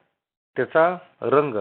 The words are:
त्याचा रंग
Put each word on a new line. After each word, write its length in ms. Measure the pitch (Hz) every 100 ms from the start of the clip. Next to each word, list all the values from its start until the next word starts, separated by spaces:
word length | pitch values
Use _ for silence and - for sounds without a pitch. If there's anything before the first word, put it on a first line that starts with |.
| _ _ _ _ _ -
त्याचा 420 | 123 160 170 180 - -
रंग 340 | 117 139 147 107